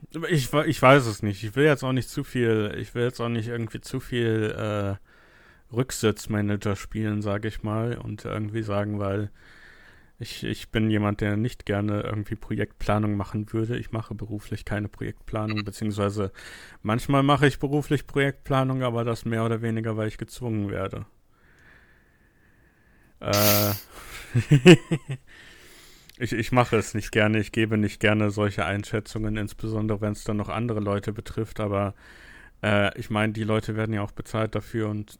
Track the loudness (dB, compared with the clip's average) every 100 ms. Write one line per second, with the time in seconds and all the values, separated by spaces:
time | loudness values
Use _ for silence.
0 | -12 -8 0 2 2 2 2 6 8 8
1 | 6 -2 -4 -4 -4 2 4 4 0 -2
2 | -4 -8 -4 0 2 2 0 -6 -6 -2
3 | -2 -2 -4 -4 -4 -6 -6 -8 -8 -8
4 | -4 -2 0 2 0 -2 -4 -2 -2 -4
5 | -10 -20 -20 -20 -20 -20 -6 -4 -2 0
6 | 0 0 -2 -2 0 0 -2 -4 -6 -4
7 | -2 -2 -2 -4 -4 -6 -4 -2 -2 -4
8 | -8 -8 -6 -6 -4 -4 -2 -2 -2 -2
9 | -2 -2 -4 -8 -20 -20 -20 -20 -20 -20
10 | -20 -14 -12 -8 -6 -6 -4 0 2 2
11 | 2 0 0 0 -2 -4 -4 -2 0 -2
12 | -2 -4 -6 -8 -6 -4 -4 -4 0 2
13 | 2 -2 -2 -6 -4 -2 -2 -4 -6 -6
14 | -6 -8 -8 -8 -8 -8 -4 -4 -4 -6
15 | -10 -10 -6 -4 -2 -4 -6 -4 -2 0
16 | 0 0 -4 -6 -16 -18 -20 -6 -2 0
17 | 4 4 6 6 4 4 0 -2 0 -2
18 | 0 0 0 -2 -2 0 2 0 -2 0
19 | -2 -2 -2 0 0 0 -2 -2 -2 -2
20 | -4 -6 -12 -8 -4 -2 -2 -4 -6 -8
21 | -12 _ _ _ _ _ -20 -20 -20 _
22 | _ _ _ _ _ _ _ _ _ _
23 | _ -10 -2 2 4 4 2 0 -8 -20
24 | -16 -16 -2 0 6 8 12 10 8 -6
25 | -6 -12 -14 -20 -20 -20 -20 -20 -20 -20
26 | -20 -8 -4 -2 2 4 4 2 2 -4
27 | 0 4 4 4 0 0 2 2 0 2
28 | 2 4 2 2 0 0 -2 -2 -2 -4
29 | -4 -4 -4 -2 -6 -6 -4 -2 -2 0
30 | -2 -4 -2 -2 -2 -2 -2 -2 0 -2
31 | -2 -6 -6 -6 -6 -4 0 0 0 -4
32 | -16 -20 -20 -20 -20 -4 2 4 2 0
33 | -2 0 0 0 0 0 0 -2 -2 -2
34 | -4 -8 -6 -2 -2 -4 -4 -4 -2 -4
35 | -8